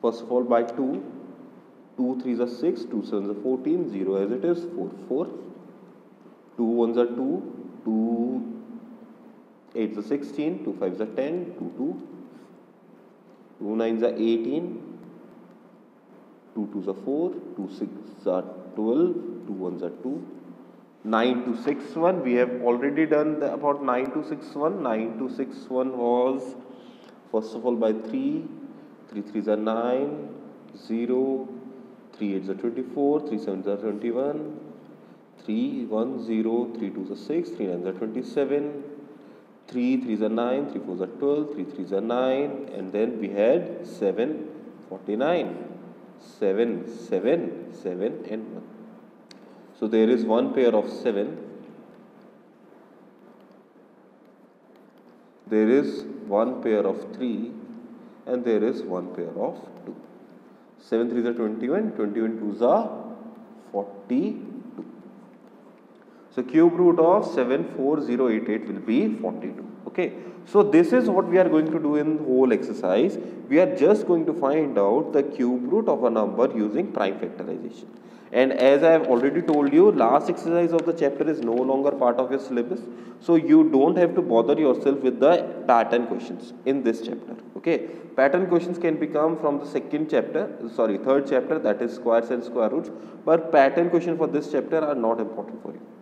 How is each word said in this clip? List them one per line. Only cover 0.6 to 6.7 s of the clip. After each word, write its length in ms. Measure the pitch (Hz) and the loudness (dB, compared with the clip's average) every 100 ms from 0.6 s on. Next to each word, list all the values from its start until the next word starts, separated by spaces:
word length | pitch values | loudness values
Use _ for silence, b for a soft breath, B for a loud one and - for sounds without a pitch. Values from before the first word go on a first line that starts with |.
two, 420 | 117 - 131 175 - - - - - - - - - - | 2 -2 -2 -2 -8 -16 -18 -20 -20 -20 -20 -20 -20 -4
two 220 | 127 127 | -2 -2
threes 180 | 127 117 | -2 -2
are 80 | 120 | -2
six, 380 | - 165 - - | 0 -2 -2 -4
two 180 | 110 | -6
sevens 320 | 95 104 98 104 | -2 -4 -4 -4
are 60 | |
fourteen, 500 | 131 127 143 175 - | -2 -2 0 -2 -2
zero 300 | 98 95 98 | -4 -2 0
as 80 | 101 | 0
it 140 | 120 170 | -2 -2
is, 220 | 170 - - | -2 -4 -8
four, 160 | - - - | -8 -10 -6
four. 200 | 131 180 - - - - - - - - - - - - - | -4 -4 -8 -16 -18 -20 -20 -20 -20 -20 -20 -20 -20 -20 -4
Two 60 | |
ones 340 | 113 | 0